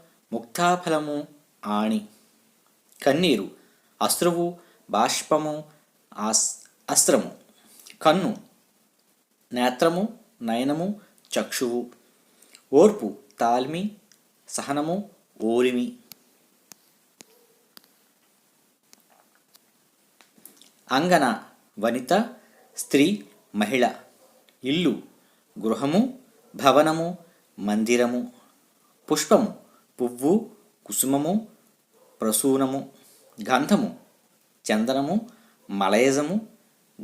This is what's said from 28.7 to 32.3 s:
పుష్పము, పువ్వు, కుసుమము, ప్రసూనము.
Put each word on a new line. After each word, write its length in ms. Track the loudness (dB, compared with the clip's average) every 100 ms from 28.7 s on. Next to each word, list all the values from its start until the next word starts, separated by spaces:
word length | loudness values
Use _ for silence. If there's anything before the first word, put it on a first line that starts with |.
| _ _ _ -4
పుష్పము, 480 | -4 2 2 2 -6 -20 _ _ -6
పువ్వు, 480 | -6 -2 2 2 0 -12 _ _ -10
కుసుమము, 600 | -4 -2 0 0 -2 -4 -14 _ _ _ _ _ _
ప్రసూనము. 680 | -4